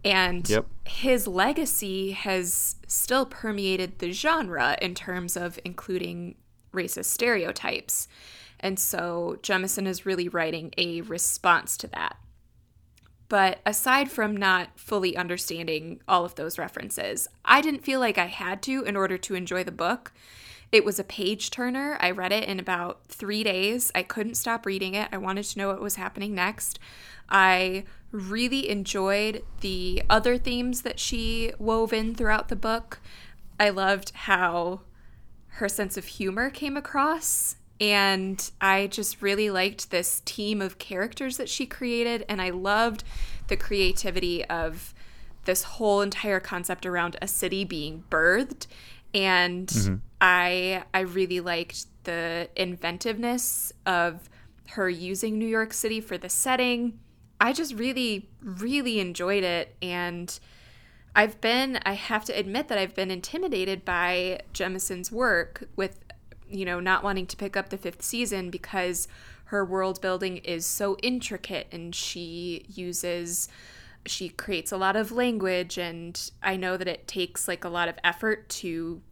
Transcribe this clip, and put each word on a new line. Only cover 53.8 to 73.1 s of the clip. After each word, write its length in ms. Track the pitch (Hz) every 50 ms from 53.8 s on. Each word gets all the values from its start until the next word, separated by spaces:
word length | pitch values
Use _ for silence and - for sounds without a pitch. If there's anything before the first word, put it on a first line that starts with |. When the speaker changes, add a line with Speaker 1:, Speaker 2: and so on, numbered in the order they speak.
| -
Speaker 1:
of 460 | 202 185 175 170 170 165 175 - - - - - - - - - -
her 180 | - 220 196 185
using 500 | 180 165 175 180 196 190 - 220 214 214
New 80 | 226
York 280 | 226 220 220 220 220 220
City 260 | - - 220 226 220
for 160 | 220 - 190
the 140 | 180 - 180
setting. 680 | - - - 269 254 254 247 247 240 240 240 240 214 - - - - _ - - _ _
I 140 | 202 233
just 220 | 269 - 330 277 254
really, 560 | 208 233 262 254 262 247 233 208 190 - - - -
really 600 | 294 214 185 180 208 240 277 285 254 247 220 208
enjoyed 440 | 190 180 170 - 175 185 202 202 185
it. 320 | 175 175 170 - - - -
And 540 | 180 180 175 175 175 175 175 170 175 175 - - - - - - - - - - - - - - - - -
I've 240 | 208 214 214 214 -
been, 360 | - 226 233 254 269 269 254 - -
I 80 | 196
have 320 | 196 190 - - 233 214 214
to 60 | -
admit 360 | - - 196 190 196 254 202 -
that 100 | 240 202
I've 160 | 190 196 -
been 160 | - 190 185
intimidated 760 | 190 180 - - - 330 381 359 262 190 185 190 190 185 -
by 560 | - 180 175 180 180 180 180 180 185 185 - - - -
Jemison's 580 | - 190 180 185 185 - - 190 180 - -
work 560 | 226 233 254 240 190 170 165 - - - - - -
with, 220 | - 190 190 - - - - - - - - - - - -
you 160 | - 196 190
know, 160 | 180 180 175
not 240 | 180 185 190 - -
wanting 220 | 202 196 190 180
to 100 | - -
pick 180 | - 208 190 -
up 140 | 196 190 -
the 80 | 202
fifth 260 | 190 - 180 - -
season 460 | - - - 233 240 202 202 190 180 175
because 560 | 170 180 - - - 190 180 180 175 170 - - - - - - - - -
her 160 | - - 202
world 380 | 196 180 185 190 190 190 185 185
building 380 | - 190 185 180 190 190 180 175
is 260 | - - 175 165 165
so 320 | - - - 208 202 196 -
intricate 640 | - 247 254 247 240 - 202 180 - - 190 147 - -
and 240 | - 170 165 170 175
she 720 | - - - - 175 175 165 165 175 175 180 170 - - -
uses, 800 | - - 180 180 175 - - 175